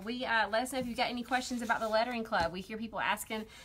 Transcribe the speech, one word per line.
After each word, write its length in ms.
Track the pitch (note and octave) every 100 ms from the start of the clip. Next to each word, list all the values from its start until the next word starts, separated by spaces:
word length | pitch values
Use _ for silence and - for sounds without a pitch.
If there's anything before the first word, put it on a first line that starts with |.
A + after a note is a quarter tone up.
we, 220 | G3+ B3 A3+
uh, 240 | A3+ G3+
let 140 | A3
us 100 | B3+
know 60 | C4
if 80 | B3
you've 100 | A3+
got 120 | A#3+
any 140 | B3
questions 380 | A#3 B3+ B3+ B3
about 180 | A3+ A3+
the 100 | A3
lettering 340 | A3 A#3+ A#3
club. 280 | A3 G3+ E3
We 100 | F#3
hear 160 | F#3+ G#3+
people 220 | A3+ F#3+
asking 460 | C3+ G#3 - A3 A3 -